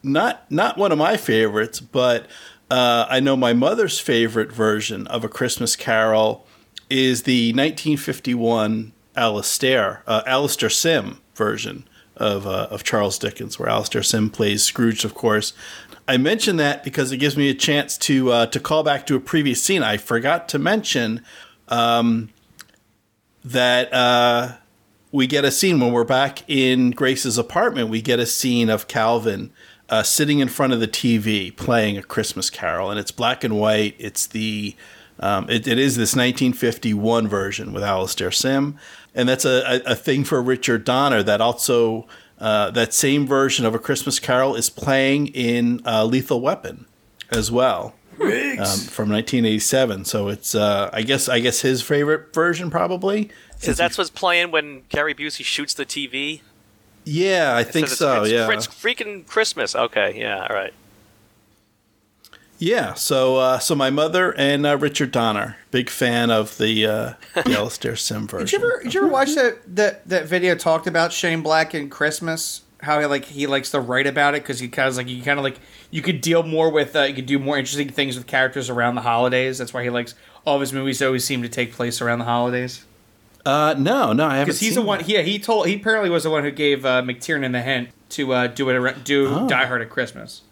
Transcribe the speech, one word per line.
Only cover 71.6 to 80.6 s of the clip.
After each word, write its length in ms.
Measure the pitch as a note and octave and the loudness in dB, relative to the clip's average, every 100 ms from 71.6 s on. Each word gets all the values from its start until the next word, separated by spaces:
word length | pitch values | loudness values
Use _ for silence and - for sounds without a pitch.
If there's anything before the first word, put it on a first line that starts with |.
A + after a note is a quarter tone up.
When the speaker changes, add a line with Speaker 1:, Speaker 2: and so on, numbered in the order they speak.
| D#3+ | 2
Speaker 2:
and 160 | D#3+ C#3+ | -4 -8
Christmas? 680 | - D3 D3+ E3 D#3+ - - _ _ | -2 -2 -2 -6 -4 -6 -10 _ _
How 180 | D3 D3+ | -2 0
he, 60 | D3 | 2
like, 200 | C#3 C3+ | -2 -4
he 200 | C#3 C#3+ | -4 0
likes 240 | C#3 C3 | 0 0
to 80 | C#3+ | -4
write 260 | B2 B2+ C#3 | 0 0 2
about 280 | C#3+ C#3+ | 2 2
it 100 | D3 | 2
'cause 140 | C#3+ B2 | -4 -8
he 100 | B2 | -6
kinda, 220 | - C3 | 0 0
like, 160 | B2+ B2 | 0 -6
you 140 | B2 | -6
kinda, 200 | B2+ C#3+ | -2 -2
like, 160 | C#3 C3+ - - - | -2 -6 -20 -20 -10
you 100 | D#3+ | -6
could 200 | E3+ D3+ | -2 -2
deal 200 | E3 E3 | 2 2
more 280 | D#3+ D#3 D#3+ | 2 2 2
with, 260 | D3+ C#3+ D3+ | 2 0 0
uh, 60 | |
you 100 | C#3 | 0
could 120 | C3 C3 | -2 -2
do 120 | C#3 | 0
more 200 | C3+ D3 | 0 -2
interesting 300 | C3+ C#3+ C#3+ | -2 -4 -4
things 260 | C#3 C#3 B2+ | -2 -2 -4
with 100 | B2 | -4
characters 420 | C3+ C3 C3+ B2 | 0 0 -2 -4
around 240 | A#2+ A#2+ B2 | 0 0 0
the 60 | |
holidays. 540 | A#2+ A#2 B2 B2+ C3 B2+ | 0 2 2 2 0 -4
That's 140 | B2 | -8
why 100 | B2+ | -6
he 60 | B2 | -4
likes, 240 | A#2+ A#2+ - - - - | -4 -6 -14 -20 -8 0
all 80 | |
of 40 | C#3 | 0